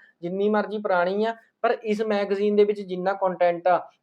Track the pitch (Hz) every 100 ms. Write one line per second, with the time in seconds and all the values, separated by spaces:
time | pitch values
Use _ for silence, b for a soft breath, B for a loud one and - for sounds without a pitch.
0 | B B 175 190 208 208 196 214 208 180
1 | 180 202 226 226 B _ 233 226 214 208
2 | 220 202 196 196 208 208 208 208 185 180
3 | 185 196 190 175 175 170 180 170 B B